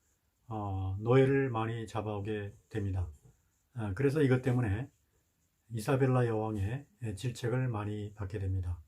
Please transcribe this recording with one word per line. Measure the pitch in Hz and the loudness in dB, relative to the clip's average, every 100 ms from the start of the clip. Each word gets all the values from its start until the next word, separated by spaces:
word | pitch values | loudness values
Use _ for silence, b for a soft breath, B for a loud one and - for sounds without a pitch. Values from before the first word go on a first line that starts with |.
| _ _ _ _ - | _ _ _ _ -10
어, | 110 101 95 95 98 | -6 -4 -2 -2 0
노예를 | 110 131 135 139 135 | 6 8 8 4 2
많이 | 110 113 117 110 | 0 -2 -4 -6
잡아오게 | 113 107 101 104 107 101 - _ | -4 -4 -4 -4 -4 -6 -12 _
됩니다. | 107 98 92 78 - - _ _ _ _ | -4 -2 -2 -4 -8 -20 _ _ _ _
어, | 120 107 | -8 -4
그래서 | 95 139 147 | 0 2 4
이것 | 135 127 | 4 4
때문에 | 127 123 107 104 143 _ _ _ _ _ _ _ - | 2 2 2 0 -4 _ _ _ _ _ _ _ -10
이사벨라 | 113 147 135 131 127 120 | -6 0 2 4 4 2
여왕의 | 107 110 107 98 139 - - 110 98 | 0 0 -2 -2 -4 -10 -10 -8 -6
질책을 | 123 - 117 127 127 | -6 -4 -2 0 -2
많이 | 104 104 104 104 | -2 -4 -6 -8
받게 | - 98 104 | -8 -8 -4
됩니다. | 98 92 87 87 | -2 -2 -4 -6